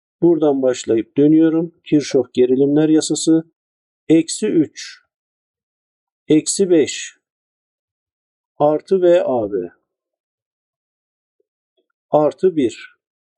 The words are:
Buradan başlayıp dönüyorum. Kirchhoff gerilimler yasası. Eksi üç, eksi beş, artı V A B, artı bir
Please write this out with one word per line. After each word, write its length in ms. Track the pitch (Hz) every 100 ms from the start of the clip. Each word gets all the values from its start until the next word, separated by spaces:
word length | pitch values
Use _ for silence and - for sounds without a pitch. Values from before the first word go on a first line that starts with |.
| _ -
Buradan 400 | 170 165 151 139
başlayıp 560 | 131 123 - 113 107 -
dönüyorum. 580 | 147 156 160 160 170 _
Kirchhoff 500 | - 147 131 139 123
gerilimler 560 | - 123 131 139 147 156
yasası. 640 | 156 - 151 - 160 165 _ _ _ _ _ -
Eksi 360 | 160 160 - 214
üç, 520 | 170 147 - - - _ _ _ _ _ _ _ _ _ _ _ _ -
eksi 420 | 156 147 - 196
beş, 480 | 170 120 - - - _ _ _ _ _ _ _ _ _ _ _ _ _ -
artı 440 | 147 151 - 190
V 220 | 175 175
A 280 | 165 127 104
B, 40 | 101 - _ _ _ _ _ _ _ _ _ _ _ _ _ _ _ _ _ _ _ _ _ _ _ _
artı 460 | 147 151 - 185 160
bir 400 | 120 - - _ _ _ _